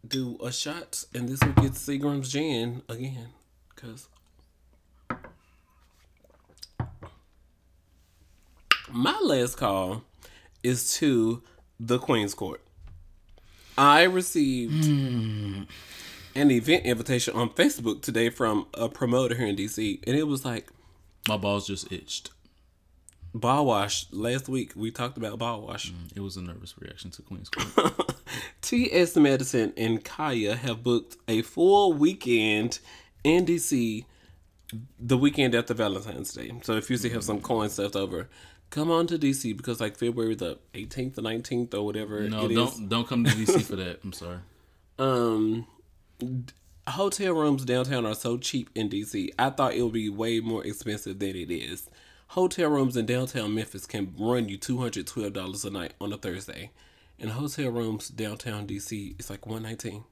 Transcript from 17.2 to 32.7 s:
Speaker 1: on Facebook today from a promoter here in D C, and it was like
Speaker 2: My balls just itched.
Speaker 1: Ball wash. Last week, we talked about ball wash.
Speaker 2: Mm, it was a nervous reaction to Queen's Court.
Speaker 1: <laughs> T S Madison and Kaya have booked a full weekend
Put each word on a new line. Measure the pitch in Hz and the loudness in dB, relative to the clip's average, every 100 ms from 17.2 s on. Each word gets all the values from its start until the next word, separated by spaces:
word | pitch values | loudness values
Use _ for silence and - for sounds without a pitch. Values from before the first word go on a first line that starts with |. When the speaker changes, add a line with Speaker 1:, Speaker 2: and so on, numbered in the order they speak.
| - - | 0 0
Speaker 1:
on | 117 | 0
Facebook | - 294 294 117 - | 4 4 4 -2 0
today | - 113 117 | -2 2 2
from | - 113 104 - | 2 2 2 -2
a | - 113 | -4 -4
promoter | - 123 123 131 120 | 0 2 2 2 0
here | 113 | 0
in | 101 | 0
D | 104 | -4
C, | - 107 95 - | -2 -2 -2 0
and | 139 | 0
it | |
was | 156 135 135 | 2 -2 -2
like | 113 - - - _ _ _ - | -6 -8 -20 -20 _ _ _ -2
Speaker 2:
My | 107 | 0
balls | 101 101 98 | 0 -2 -2
just | 95 - | -8 -8
itched. | 92 - - - _ _ _ _ _ _ _ - _ 85 | -10 -8 -12 -12 _ _ _ _ _ _ _ -20 _ -14
Speaker 1:
Ball | 117 113 139 143 | -4 0 2 4
wash. | 104 101 - - | 2 2 -4 -6
Last | 95 113 131 131 | -4 -2 -2 -2
week, | 131 113 101 | -4 -4 -6
we | 113 | -8
talked | 113 123 127 | -4 -6 -6
about | 110 107 | -8 -4
ball | 117 110 | -4 -4
wash. | 107 110 - | -8 -10 -10
Speaker 2:
Mm, | 87 82 98 | -10 -12 -10
it | |
was | 98 95 | -10 -8
a | |
nervous | 90 85 92 - | -12 -12 -16 -16
reaction | - - 92 | -16 -14 -16
to | - | -16
Queen's | - 92 - | -14 -14 -8
Court. | - - - - - - - - | -6 0 2 2 0 -4 -6 -10
Speaker 1:
<laughs> | - - - | -10 -12 -10
T | - 240 254 | -2 2 4
S | 175 175 - | 4 4 8
Madison | 147 135 - 127 107 - | 6 6 2 2 2 0
and | 110 113 | 0 0
Kaya | - - 151 120 104 117 | -4 -6 -2 0 0 0
have | 127 113 | -2 -2
booked | 123 120 - - - | 2 2 0 -16 0
a | 110 | 0
full | 113 - 175 202 196 | 0 4 8 8 6
weekend | 151 151 196 127 117 107 107 117 | 6 4 4 2 4 4 2 0